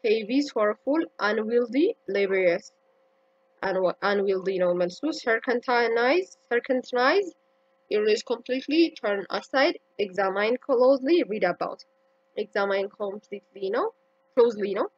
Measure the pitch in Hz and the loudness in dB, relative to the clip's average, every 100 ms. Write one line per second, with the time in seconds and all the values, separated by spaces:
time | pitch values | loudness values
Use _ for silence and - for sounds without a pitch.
0 | 233 220 202 262 285 233 208 214 - 311 | 0 0 0 -2 0 0 0 -2 -2 -2
1 | - - 208 220 220 240 240 247 370 - | -2 -4 -2 -2 0 0 0 2 0 0
2 | - 196 196 190 180 185 - _ _ _ | -4 -2 0 2 2 0 -4 _ _ _
3 | _ _ _ _ _ _ 190 190 180 - | _ _ _ _ _ _ -4 0 0 0
4 | 190 202 196 190 185 185 180 180 175 175 | -2 0 0 -2 -2 0 0 0 -2 -4
5 | 294 302 - 226 262 240 247 240 233 233 | -6 -4 -2 -2 0 -4 0 0 2 2
6 | 247 349 381 - - 240 - 254 - 247 | 2 2 -2 -10 -6 -4 0 -2 -2 0
7 | 254 370 370 - _ _ _ _ - 208 | 2 2 0 -8 _ _ _ _ -4 0
8 | 214 220 - 240 - 254 262 320 330 - | 2 0 0 -8 -4 -6 0 2 2 0
9 | 214 202 - 202 - 277 285 - _ - | -4 -4 -4 -8 -2 0 2 0 _ -8
10 | 202 185 190 196 214 247 - 247 254 269 | -6 -2 -2 0 0 -2 0 2 4 4
11 | 262 349 208 214 180 175 175 - - _ | 2 2 2 0 -2 -2 -6 -8 -18 _
12 | _ _ _ - 214 208 202 196 196 - | _ _ _ -10 -6 -2 0 0 -4 -6
13 | 180 208 - 202 - 202 196 233 427 - | -10 -10 -14 -16 -16 -10 -4 -2 -4 -6
14 | _ _ _ - 240 208 202 196 370 | _ _ _ 2 4 2 -4 -4 -4